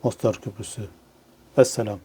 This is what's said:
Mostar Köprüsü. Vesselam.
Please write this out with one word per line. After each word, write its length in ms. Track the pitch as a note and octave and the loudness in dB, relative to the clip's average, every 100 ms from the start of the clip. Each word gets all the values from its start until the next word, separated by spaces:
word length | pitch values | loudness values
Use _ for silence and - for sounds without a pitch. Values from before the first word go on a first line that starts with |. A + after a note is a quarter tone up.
Mostar 380 | B2+ - A2+ G#2+ | -2 0 -2 -2
Köprüsü. 420 | - - G2+ - G2 - _ _ _ _ - - | -8 -12 -14 -12 -14 -16 _ _ _ _ -6 4
Vesselam. 400 | B2+ - A2 G2+ | 4 4 -4 -6